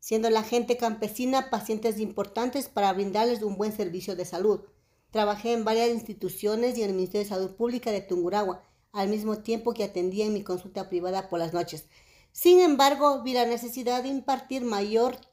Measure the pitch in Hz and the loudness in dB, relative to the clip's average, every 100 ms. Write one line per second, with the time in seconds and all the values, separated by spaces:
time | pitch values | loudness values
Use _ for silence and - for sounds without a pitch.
0 | - 220 226 220 214 240 233 240 226 220 | -4 0 2 2 2 0 0 0 0 -2
1 | 214 233 254 262 262 214 214 220 226 214 | -6 -2 0 0 0 -4 -4 -2 -2 -2
2 | 214 208 196 226 247 277 - - 196 185 | -4 -4 -4 -4 -2 -4 -4 0 0 2
3 | 202 208 233 233 214 196 214 214 185 180 | 0 0 0 0 -2 -2 -4 -2 -4 -4
4 | 202 180 175 175 214 202 - _ _ _ | -6 -8 -6 0 2 0 -4 _ _ _
5 | _ 220 208 202 233 233 220 226 233 226 | _ 0 0 0 -2 0 2 2 2 0
6 | 226 202 185 - 208 220 240 233 202 185 | -6 -8 -8 -4 -2 0 0 0 -2 0
7 | 180 208 202 190 190 - 233 240 226 202 | 0 -2 -2 -2 -4 -2 -2 -2 -2 -4
8 | 190 180 175 202 190 - - _ _ 208 | -2 -2 0 0 -2 -4 -14 _ _ -4
9 | 196 214 214 214 226 226 233 226 202 185 | -2 0 -2 -4 -4 -2 -2 -2 -4 -2
10 | 180 196 214 208 202 180 185 196 190 175 | -2 0 -2 -2 -4 -6 -6 -10 -6 -4
11 | 180 190 190 170 165 175 170 156 - - | -2 -4 -4 -4 -2 -2 -4 -8 -16 -20
12 | _ _ _ - 349 359 349 277 277 277 | _ _ _ 2 8 10 8 6 4 6
13 | 294 269 247 247 233 233 240 254 240 247 | 4 4 0 0 2 -2 -6 -6 -2 -2
14 | 262 269 269 262 - 262 240 202 208 220 | -2 -4 -2 -2 -2 -4 -2 -2 2 2
15 | 254 254 - | 2 0 -14